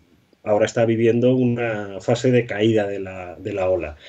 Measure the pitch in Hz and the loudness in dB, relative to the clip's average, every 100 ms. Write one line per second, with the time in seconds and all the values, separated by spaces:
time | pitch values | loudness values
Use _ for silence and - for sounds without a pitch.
0 | _ _ _ _ - 104 107 123 113 113 | _ _ _ _ -2 0 2 2 0 2
1 | 113 117 120 127 123 120 120 107 101 95 | 2 4 2 2 2 0 -4 -6 -8 -6
2 | - 120 127 123 117 101 110 110 101 101 | -2 0 2 2 0 0 2 2 0 -4
3 | 95 95 90 85 95 101 92 92 78 80 | -8 -10 -14 -12 -8 -4 0 -2 -4 -12